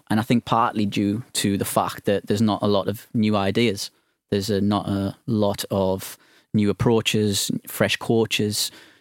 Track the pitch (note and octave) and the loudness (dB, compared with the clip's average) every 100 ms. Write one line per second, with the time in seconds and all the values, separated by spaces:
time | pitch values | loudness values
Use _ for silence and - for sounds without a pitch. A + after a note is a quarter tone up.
0 | _ G#2+ G#2+ A#2+ - A#2 A#2 G#2+ G#2 A2 | _ -2 2 0 2 2 2 0 -2 0
1 | G2+ G#2 - - G#2 G2 - - F2+ - | 0 -2 -4 -4 -2 0 0 0 0 -4
2 | - G2 - G#2 A2 G2 G#2 G2+ - G2+ | -2 -2 0 0 2 2 0 0 0 -6
3 | - A#2+ G#2+ G#2+ G2 A2 A#2 G2+ - - | -6 -2 0 2 0 2 0 0 -8 -14
4 | _ _ _ G#2 G2+ G2 G2+ G2+ G2 G2 | _ _ _ -2 0 0 2 0 0 -2
5 | G2 - - G#2+ G2+ G2 - G2+ F#2+ F#2+ | -2 -6 -4 0 0 -2 -4 0 0 -2
6 | - - _ _ _ G#2+ G#2 F#2+ B2 A2+ | -6 -16 _ _ _ 0 0 2 2 2
7 | - G#2+ G#2+ G2 - - - - G#2 - | 2 0 0 0 -2 -6 -8 -2 0 0
8 | - A2+ A2 - G#2+ G#2 - - - _ | 0 0 2 0 -2 -2 -6 -8 -20 _